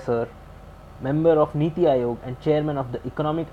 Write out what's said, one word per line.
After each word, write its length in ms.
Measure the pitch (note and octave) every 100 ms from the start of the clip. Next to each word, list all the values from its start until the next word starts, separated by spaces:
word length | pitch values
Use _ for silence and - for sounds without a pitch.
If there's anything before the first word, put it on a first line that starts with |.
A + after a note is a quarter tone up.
sir, 240 | - A#2 A#2 - - - - - - -
member 320 | C3 D3+ E3
of 220 | D3+ D3
Niti 280 | D3 D#3+ F3
Aayog 360 | E3 C3 A#2+ A#2
and 160 | B2+ B2+
chairman 360 | D#3 D3+ D3+ C#3+
of 140 | B2
the 160 | B2 C3
Economic 400 | - D3+ D#3+ D#3